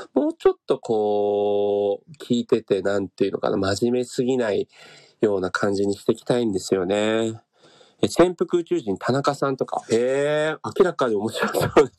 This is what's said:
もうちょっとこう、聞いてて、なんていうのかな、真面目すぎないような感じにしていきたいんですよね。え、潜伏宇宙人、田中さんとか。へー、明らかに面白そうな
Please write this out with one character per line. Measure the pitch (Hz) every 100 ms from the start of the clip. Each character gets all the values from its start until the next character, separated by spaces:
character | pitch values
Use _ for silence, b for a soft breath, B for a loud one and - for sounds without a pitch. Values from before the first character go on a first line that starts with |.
| B
も | 262 302
う |
ち | 330 392
ょ |
っ | 359 -
と | 135
こ | - 110 104 104 104 101 104 101 101 101 101 98 -
う、 | -
聞 | - 120
い | 113
て | 113
て、 | - 98
な | 98 101
ん | 95
て | - 98
い |
う |
の | -
か | 117
な、 | 104
真 | 95 98 120
面 | 123
目 |
す | 120 -
ぎ | 123 131
な | 110
い | 98 - B B B B B
よ | 107 98
う |
な | 92
感 | - 104
じ | 98 101
に |
し | 98
て | -
い | 110
き |
た | - 123
い | 117
ん |
で | 95
す | -
よ | 95 90
ね。 | 104 107 110 113 110 _ b b b b b
え、 | -
潜 | - 180
伏 | 175 180 175
宇 |
宙 | 165 175
人、 | 117 -
田 | -
中 | 135 139
さ | 151 139
ん | 135
と | -
か。 | - -
へ | 113 127 139 147 151 156
ー、 | 156 110 104
明 |
ら | 180
か | 160 127
に | 104
面 | 110
白 | - -
そ | -
う | 165 170
な | 131